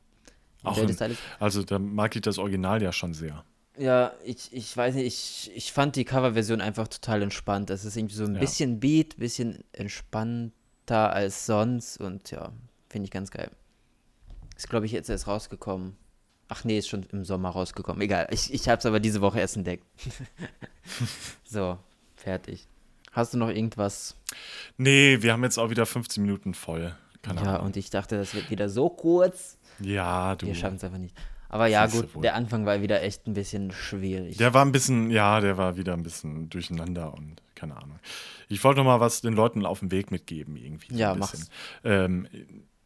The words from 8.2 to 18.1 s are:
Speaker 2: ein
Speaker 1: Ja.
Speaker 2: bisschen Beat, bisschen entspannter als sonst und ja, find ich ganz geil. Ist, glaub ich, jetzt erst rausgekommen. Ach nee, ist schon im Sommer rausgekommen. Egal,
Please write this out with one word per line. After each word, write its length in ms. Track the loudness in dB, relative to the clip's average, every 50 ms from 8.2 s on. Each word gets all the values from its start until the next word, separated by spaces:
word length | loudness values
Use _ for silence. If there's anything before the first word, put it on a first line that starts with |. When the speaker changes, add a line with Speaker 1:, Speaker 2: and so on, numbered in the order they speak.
| -2
Speaker 2:
ein 80 | -2 0
Speaker 1:
Ja. 60 | 0
Speaker 2:
bisschen 380 | 0 -2 0 0 0 0 0 0
Beat, 360 | 2 4 4 4 4 2 -2 -6
bisschen 460 | -6 -6 -4 -4 -4 -4 -4 -8 -14 _
entspannter 1400 | -12 -10 -10 -8 -8 -10 -12 -6 -4 -4 -2 -2 -4 -4 -6 -8 -10 _ _ _ _ _ _ 0 4 4 4 4 4
als 320 | 2 0 -2 -2 -4 -2
sonst 520 | 0 2 2 4 2 0 -2 -4 -8 -12 -10
und 320 | -10 -8 -8 -10 -12 -12
ja, 200 | -12 -12 -12 -14 -14 -16 -20 -20 _ _ _ _
find 160 | -8 -8 -8
ich 60 | -6
ganz 200 | -6 -8 -8 -8
geil. 200 | -8 -10 -10 -10 -10 _ _ _ _ _ _ _ _ _ _ _ _ _ -20 -20 -18 -18 -18 -18 -16 -16
Ist, 120 | -10 -4
glaub 140 | -2 -2 -2
ich, 80 | 0
jetzt 180 | -4 -4 -4 -4
erst 180 | -6 -6 -2 -4
rausgekommen. 680 | -4 -4 -4 -8 -14 -10 -6 -6 -6 -4 -6 -8 -10 -14 _ _ _ _ _ _ _ _ _ _
Ach 120 | -14 -6 -2
nee, 140 | 0 0 0
ist 80 | 0 -2
schon 140 | -6 -8 -8 -6
im 120 | -8 -8 -4
Sommer 260 | -4 -2 -2 -2 -2
rausgekommen. 520 | -2 -2 -4 -4 -6 -8 -8 -6 -4 -2
Egal, 260 | 0 0